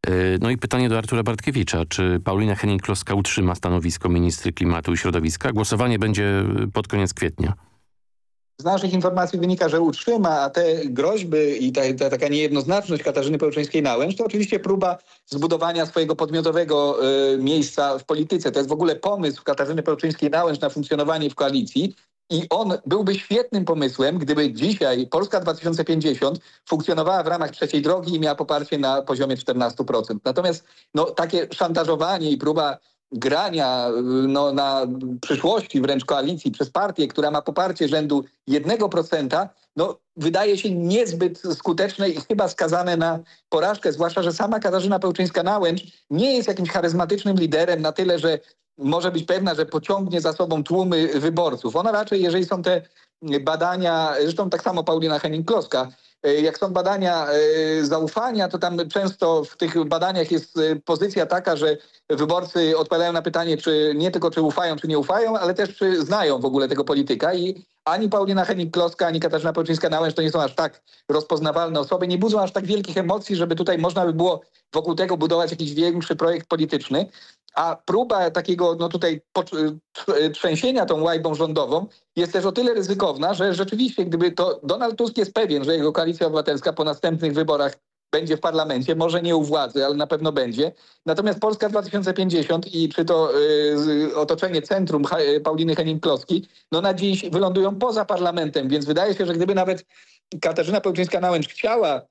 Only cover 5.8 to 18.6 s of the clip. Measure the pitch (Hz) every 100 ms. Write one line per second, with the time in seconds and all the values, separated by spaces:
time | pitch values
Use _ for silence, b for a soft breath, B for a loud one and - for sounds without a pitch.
5.8 | 123 110 107 101 101 98 98 101 101 107
6.8 | - 107 92 - 85 - 78 - b b
7.8 | _ _ _ _ _ _ _ - 156 190
8.8 | 190 185 180 180 175 180 175 180 165 160
9.8 | 165 147 - 233 185 151 139 170 170 160
10.8 | 147 123 151 214 175 156 147 131 127 131
11.8 | 131 131 139 131 147 147 151 143 135 196
12.8 | 196 151 165 143 139 156 156 151 147 160
13.8 | 143 117 156 190 226 214 202 202 185 190
14.8 | 185 175 b b _ 139 165 165 165 170
15.8 | 165 170 156 156 156 160 160 160 165 147
16.8 | 143 143 131 135 135 135 131 156 139 -
17.8 | 143 131 - 151 151 180 147 143